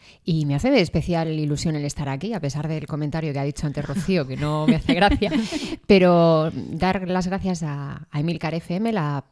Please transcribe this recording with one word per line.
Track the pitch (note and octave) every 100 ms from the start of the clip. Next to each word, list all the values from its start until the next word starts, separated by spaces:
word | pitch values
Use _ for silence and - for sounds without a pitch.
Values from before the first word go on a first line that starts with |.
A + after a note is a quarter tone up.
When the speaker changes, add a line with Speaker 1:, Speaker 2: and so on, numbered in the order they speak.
| - _
Speaker 1:
y | - D#3+ D3
me |
hace | C#3 B3+
de | C4+
especial | F3 E3 E3 E3+ E3
ilusión | D#3 D3 D3 E3 D3+
el |
estar | C#3+ - C#3
aquí, | C3+ G3+
a | G#3+
pesar | C#3+ C#3 D3+
del | D#3 C#3
comentario | D3 D3 D#3+ D#3+
que | C#3
ha |
dicho | C#3+ - D3+
antes | C#3
Rocío, | C#3+ C#3+ E3 F#3 C3+
que | C3
no | D3 D3+ D3+
me | D#3+
hace | -
gracia, | F3+ G3+ C#4+ G#3
Speaker 2:
<laughs> | C4+ A3 D#4+ G3+ - -
Speaker 1:
pero | G3 F3+ F3 E3 D#3+ D#3
dar | B2+ - D#3 F3+ F#3+ F3+
las | F#3 F3+
gracias | F#3+ F#3 F3
a, | D#3 C#3+ C#3+ C#3+ D#3
a | D3
Emilcar | D#3+ E3+ D#3+
F | D#3+ - F3
M, | A3+
la, | G#3+ D3 C#3 -